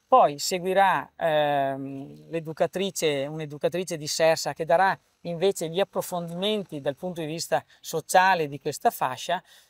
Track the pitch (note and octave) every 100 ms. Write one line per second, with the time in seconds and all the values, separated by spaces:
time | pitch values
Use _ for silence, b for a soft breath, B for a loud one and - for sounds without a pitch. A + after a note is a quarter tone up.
0 | - B3+ E3+ C#3+ - F#3 F3+ F#3 F#3+ D#3
1 | - - E3+ D3+ D3 C#3+ C#3 C3+ C#3 C#3
2 | C#3+ D3+ D3+ E3 D#3+ D#3 F3 F3+ G3 -
3 | D#3+ C#3+ C#3+ D#3 D3+ D3 E3 F3 F#3+ E3
4 | D3 - D#3+ D#3+ D#3+ C#3 D#3 E3+ F#3+ D#3+
5 | _ _ F3 E3+ F#3+ G3 D#3+ E3+ G3 G3
6 | - F3+ E3+ E3+ G3+ G#3+ F3+ D3+ C#3 C#3
7 | F3+ E3 D3+ E3 - D3+ - b - E3
8 | - F#3 F#3+ F3+ D3+ C#3+ D3+ - A#3 -
9 | C3+ B2+ - F3 - b